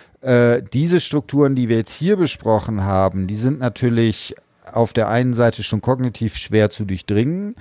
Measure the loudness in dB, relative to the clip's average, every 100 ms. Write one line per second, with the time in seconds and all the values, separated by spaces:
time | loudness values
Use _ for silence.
0 | _ _ 0 4 4 2 0 -2 2 0
1 | 0 -4 0 2 2 2 2 0 0 -4
2 | 0 2 0 -2 0 0 0 -2 0 2
3 | 2 0 -4 -2 -2 -2 -4 -2 0 2
4 | 2 0 -8 -16 _ _ -6 -2 0 0
5 | 0 0 0 2 0 0 -4 -2 0 -2
6 | -2 -4 -6 -6 -2 2 2 -2 -6 -6
7 | -2 0 0 -2 -8 -12